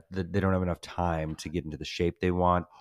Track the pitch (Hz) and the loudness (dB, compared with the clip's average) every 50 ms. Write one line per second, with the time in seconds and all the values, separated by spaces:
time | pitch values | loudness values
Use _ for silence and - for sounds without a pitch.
0 | - _ 92 92 90 85 90 101 92 95 95 92 92 87 85 - - - - - | -4 _ -6 -6 -4 -2 0 2 2 2 2 2 0 0 -2 -4 -8 -8 -4 -2
1 | 90 87 82 80 80 78 78 - - 78 76 87 - 78 76 71 76 - - - | 0 0 0 -2 -2 -4 -6 -8 -8 -4 -4 -4 -4 -4 -8 -8 -8 -8 -2 0
2 | 87 87 - - - 92 87 90 90 90 90 90 87 - - - | 0 0 0 2 0 2 2 4 4 4 4 4 2 -2 -10 -12